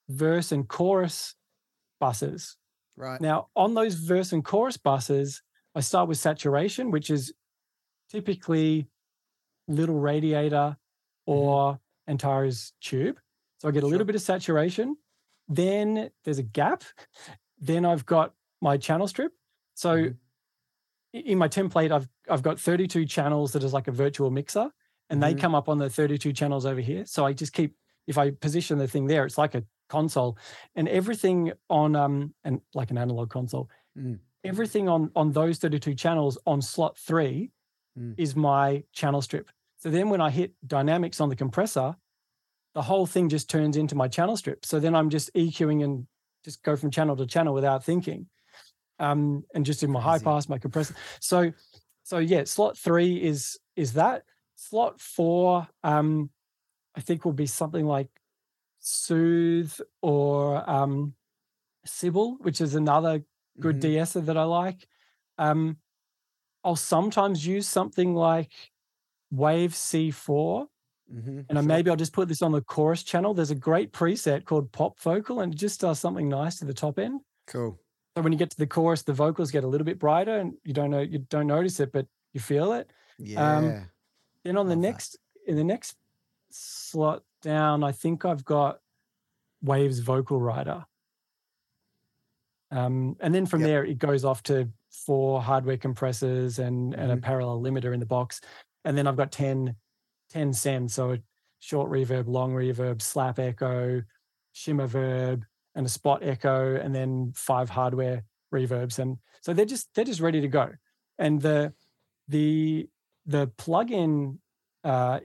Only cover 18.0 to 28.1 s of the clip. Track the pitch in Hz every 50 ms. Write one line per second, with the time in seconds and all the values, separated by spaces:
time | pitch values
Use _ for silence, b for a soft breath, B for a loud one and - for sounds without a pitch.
18 | 123 - 170 160 156 - _ _ _ _ _ - - 147 143 143 - - 160 165
19 | 196 202 - - 269 349 - _ _ _ _ _ _ _ - - - 175 165 165
20 | 160 143 123 - _ _ _ _ _ _ _ _ _ _ _ _ _ _ _ _
21 | _ _ - 233 339 269 196 185 170 156 - 196 196 180 - 170 160 156 156 143
22 | 131 127 _ _ - - 165 139 127 160 143 127 - 175 175 175 190 180 - 170
23 | 160 143 - - 143 143 151 147 147 135 - 147 135 135 131 139 120 - 123 123
24 | 139 143 139 - 139 131 127 139 143 - - 208 226 294 - _ _ _ _ _
25 | _ - 160 143 147 151 160 139 160 170 160 147 - - 151 147 143 135 117 -
26 | 151 143 147 143 - 151 135 - 147 143 143 135 127 135 135 131 120 117 156 185
27 | 202 - - - 143 139 139 135 160 - - - 160 151 - _ _ _ _ _
28 | - -